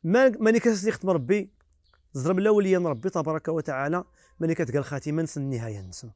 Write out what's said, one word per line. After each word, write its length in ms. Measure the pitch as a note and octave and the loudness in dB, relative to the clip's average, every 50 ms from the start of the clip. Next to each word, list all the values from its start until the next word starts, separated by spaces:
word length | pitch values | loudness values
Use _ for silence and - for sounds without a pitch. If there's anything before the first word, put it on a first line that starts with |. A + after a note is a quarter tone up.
| - | 0
ما، 260 | D#3+ G3 A#3+ C4+ C4 | 2 4 6 6 6
ماني 300 | G#3 - G#3+ A3 A3+ A#3 | 4 4 2 4 4 4
كاس 240 | - A#3 A3 F#3+ F#3 | 4 2 0 2 -2
يختم 260 | A3 - - - F#3+ | -2 -4 -2 -2 0
ربي، 420 | F3+ D#3+ B2+ B2+ G3+ G#3 F#3+ G3 _ _ _ _ _ _ _ _ _ _ _ _ _ | 0 0 2 0 0 0 0 -6 _ _ _ _ _ _ _ _ _ _ _ _ _
زرم 240 | C#3 B2+ D#3+ F#3+ | -4 -2 0 0
الأولياء 440 | F#3 G3 G#3+ G#3+ G#3 G3+ F#3+ F#3 F3+ | 2 4 4 4 4 4 4 2 2
ربي 280 | F3 E3 C#3 A2+ A#2 F#3 | 2 0 -2 -2 -4 -4
تبارك 380 | - F3 D3+ D#3 D#3 D#3 _ | -2 -2 -2 -2 -4 -4 _
وتعالى، 560 | - D#3+ D#3+ D3+ - C#3 C3 C#3 D3 E3 F3+ F3+ _ _ _ _ _ _ _ | -4 -4 -4 -4 -4 -4 -2 -2 -2 -2 -4 -4 _ _ _ _ _ _ _
ماني 160 | E3 E3 E3 | -2 -2 0
كتلقى 220 | D#3+ E3 A#2+ A#2+ | 0 -2 -2 -2
الخاتمة 460 | D3 C3+ - C#3 C#3 - D3+ D3 D#3+ E3 | -2 -2 -2 -8 -8 -6 -4 -4 -2 -4
نسن 180 | D3+ - D3 | -4 -6 -6
النهاية 400 | C#3 C#3 C3 A#2 A#2 A2+ G#2+ G2+ | -6 -4 -4 -4 -6 -6 -10 -10
نسن. 300 | F#2+ F#2 F2+ - - A#2 - | -12 -14 -16 -16 -16 -18 -20